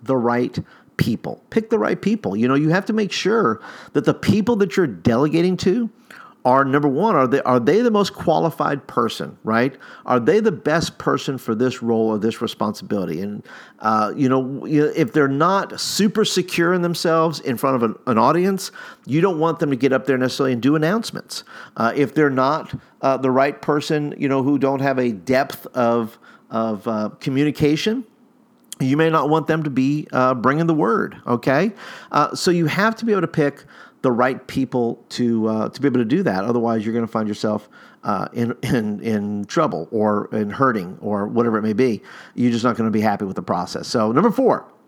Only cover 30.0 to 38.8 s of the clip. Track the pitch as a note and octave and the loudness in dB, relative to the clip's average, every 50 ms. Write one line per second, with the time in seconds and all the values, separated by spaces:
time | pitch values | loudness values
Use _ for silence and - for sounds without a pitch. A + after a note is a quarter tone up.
30 | D3 - C#3 B2+ B2+ B2+ C3 A#2+ G#2+ B2+ C#3 D#3 E3+ E3 E3 D3+ F3 A3 A#3 G3 | -4 -4 0 0 2 2 2 2 2 2 2 2 2 2 2 2 2 2 0 0
31 | - - - - - - A#2+ A#2+ - - C3 C#3+ F#3 A3+ - - - - - - | -2 -4 -8 -8 -4 -2 -2 0 0 2 2 2 2 0 -2 -6 -12 -18 -18 -18
32 | - - - C#3+ D3 - - - - F#3 F3 F3 E3 D3 C3 C#3+ G3+ A3+ A3 - | -10 -4 0 0 0 0 -2 -2 0 0 2 2 2 0 0 0 0 0 0 -2
33 | A#3 A3+ G#3 F#3+ E3+ D#3+ - E3 D3 C#3+ - - - - - - - - _ _ | -2 -2 0 0 0 -2 0 0 0 0 -2 -6 -12 -20 -20 -20 -20 -20 _ _
34 | - C3 A#2+ A2+ B2 C3 C3 - - - - C3+ C3 B2+ - B2+ A#2+ A#2 A2 - | -2 0 2 2 2 0 0 -2 -8 -6 -4 -4 -2 -2 0 0 0 -2 -2 -6
35 | - - - - B2 A#2 A#2 A2 G#2+ A2 A2 A2 G#2+ - - - C3 C#3+ A#2+ B2+ | -10 -10 -4 -2 0 0 2 2 2 0 0 -2 -2 -4 -4 -2 0 0 2 2
36 | A#2 G#2+ C#3 F#3 G3 C#3+ F#2+ F#2 G2 A2 A#2+ A#2+ A2+ A#2 A2+ A2 G2+ A2+ A2+ A#2 | 2 2 0 0 0 0 -2 -2 0 0 0 0 0 0 0 -2 -2 -2 -2 -2
37 | A2+ A2 - A2+ A2 G#2 G#2 - - A2 G#2+ G#2+ - - - - - - - _ | -4 -4 -4 -4 -4 -4 -4 -4 -2 -2 -2 -4 -6 -10 -20 -20 -20 -20 -20 _
38 | - - G#2 F#2 - - - A#2+ A#2 A#2 A#2 - - B2 C#3 A#2+ | -6 -4 -4 -4 -4 -4 -4 -4 -4 -4 -4 -4 -4 -2 0 0